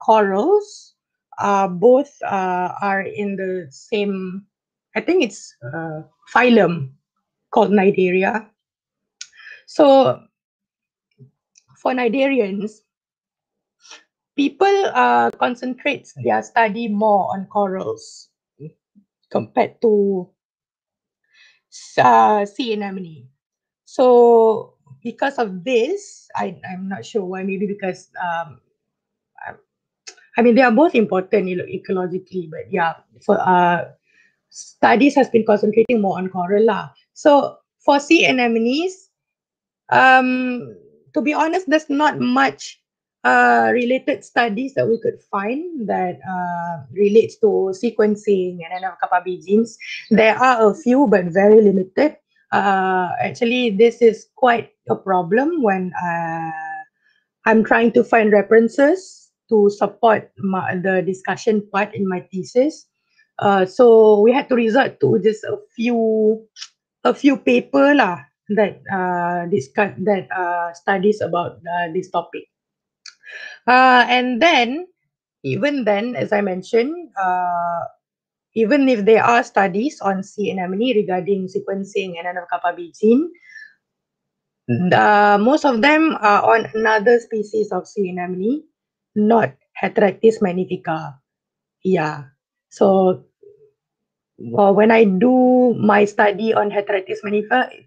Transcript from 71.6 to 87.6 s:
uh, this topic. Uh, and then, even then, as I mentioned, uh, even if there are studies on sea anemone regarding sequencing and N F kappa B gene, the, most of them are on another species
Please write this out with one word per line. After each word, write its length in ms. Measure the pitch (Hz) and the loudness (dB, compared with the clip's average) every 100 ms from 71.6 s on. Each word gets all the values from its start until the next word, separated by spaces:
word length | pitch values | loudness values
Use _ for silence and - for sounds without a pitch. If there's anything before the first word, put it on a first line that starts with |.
| 170 | -10
uh, 220 | 175 170 | -8 -6
this 180 | 175 - | -8 -6
topic. 340 | 175 165 156 - _ _ _ _ _ - - - - - - - | -8 -8 -12 -20 _ _ _ _ _ -20 -20 -20 -20 -20 -8 2
Uh, 360 | 254 262 247 233 | 4 6 6 4
and 340 | 247 254 240 | 0 -2 0
then, 460 | 330 294 233 294 370 _ _ _ _ _ | 2 2 0 -4 -12 _ _ _ _ _
even 400 | 135 131 277 285 | -8 -4 -4 -2
then, 320 | 214 202 233 240 | -2 -2 -4 -6
as 160 | 202 | -4
I 80 | 208 | -2
mentioned, 720 | 202 185 180 226 254 349 311 | -2 -6 -2 -2 -2 -6 -12
uh, 680 | 196 185 180 180 175 170 170 - _ _ _ _ _ _ 220 | -6 -4 -2 -2 -4 -6 -6 -10 _ _ _ _ _ _ -2
even 320 | 214 285 269 | 0 2 2
if 160 | 233 | 0
there 180 | 196 220 | 2 4
are 220 | - 240 | 4 2
studies 560 | 254 - 196 185 269 - | 0 -2 -2 -2 -6 -4
on 240 | 196 190 | -6 -4
sea 260 | 190 - 196 | -6 -8 -6
anemone 420 | 185 180 190 254 214 | -6 -6 -4 -2 -2
regarding 500 | 185 185 175 196 185 | -2 -4 -4 -4 -4
sequencing 720 | 190 196 196 196 196 190 170 | -10 -8 -10 -8 -8 -8 -8
and 80 | 180 | -10
N 120 | 180 | -10
F 60 | 175 | -8
kappa 240 | 175 180 | -6 -6
B 180 | 175 170 - | -6 -12 -2
gene, 300 | 214 247 339 - _ - - _ _ _ _ _ _ _ _ _ - | 2 2 0 -8 _ -20 -20 _ _ _ _ _ _ _ _ _ -6
the, 720 | 117 180 - 214 208 208 202 | -2 0 2 4 4 4 4
most 240 | 226 311 | 2 2
of 160 | 285 233 | 0 0
them 380 | 269 302 320 - | 2 2 0 0
are 220 | 214 202 | 2 2
on 240 | - 226 - | 2 0 0
another 460 | 220 220 220 208 240 | -4 0 0 2 2
species 500 | - 220 208 220 | 0 -8 -6 -6